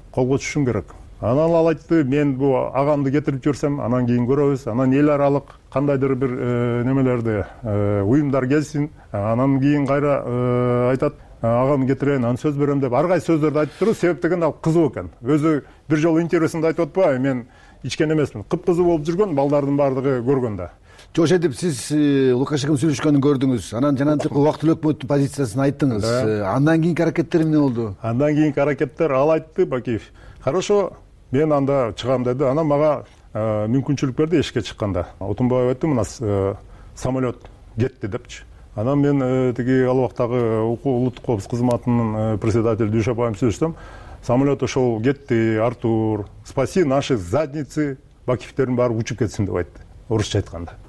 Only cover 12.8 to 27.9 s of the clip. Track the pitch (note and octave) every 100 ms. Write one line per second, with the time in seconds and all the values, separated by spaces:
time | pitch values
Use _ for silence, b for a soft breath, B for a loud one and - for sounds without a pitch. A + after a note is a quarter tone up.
12.8 | C3+ B2 E3+ F3+ - D#3+ D3+ D3 D3+ -
13.8 | F#3 G#3+ F3 D#3 E3 F3+ D#3+ - E3 D#3+
14.8 | D3 G#2 F2+ - A#2 D3+ D#3 D3 - B
15.8 | - D#3 E3 D#3+ E3+ F3 D#3+ E3 D#3+ D#3+
16.8 | D#3+ F#3 F3+ C3 C3+ B2+ A#2 b b b
17.8 | C3+ - D#3 D#3 C3+ A2 G2 E3 - E3+
18.8 | F3 E3 D3+ E3+ G#3 C#3+ C#3+ D3 C#3 C#3+
19.8 | C#3 C3 C3+ B2+ A#2+ C#3 B2 G2 F2 -
20.8 | B B B - D#3+ F3+ D#3 A#2 F3 C3
21.8 | - D3+ D3 C#3 C3 B2 C#3 D3 C3 D3
22.8 | D#3+ C#3 D3+ D3 C#3 C#3 C3+ B2 - A2
23.8 | C#3+ C3+ C#3+ D3 D3+ C#3+ D3 C#3+ D3+ D#3+
24.8 | D#3 D3 B2 C#3+ C#3 - C3 F#2+ C#3 C#3+
25.8 | D3 A2 A2 A#2+ A2+ G#2+ G2 A#2+ D3 E3
26.8 | E3 E3 D#3+ C#3 - E3+ D#3+ D#3 C#3 A#2
27.8 | A2+